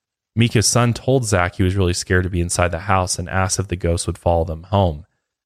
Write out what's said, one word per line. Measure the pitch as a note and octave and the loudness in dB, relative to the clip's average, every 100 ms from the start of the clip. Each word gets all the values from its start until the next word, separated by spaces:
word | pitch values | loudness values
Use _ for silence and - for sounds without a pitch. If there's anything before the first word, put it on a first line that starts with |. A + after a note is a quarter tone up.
| _ _ _ - | _ _ _ 2
Mika's | A#2 A#2+ G2 | 2 4 2
son | A#2+ A#2+ | 2 2
told | A#2 - C3+ A2+ | 0 0 0 2
Zach | G2+ F2 - | 0 0 0
he | |
was | F#2 F#2+ | 0 0
really | F2+ | 0
scared | F2+ - F#2 | -2 0 0
to | F2+ | 0
be | F2 | -2
inside | E2+ - F2 | -2 0 -2
the | E2+ | -2
house | F#2+ F#2+ F#2 - | -2 0 0 -4
and | F#2 | -4
asked | F#2 F#2 - | -2 -2 -2
if | F#2 | -4
the | F2+ | -4
ghost | E2+ E2+ - | -2 -2 -2
would | E2+ | -4
follow | - E2+ F2 | 0 0 0
them | D#2+ | -6
home. | F2 G2+ F#2 D2+ E2 _ _ _ | -2 2 2 0 -10 _ _ _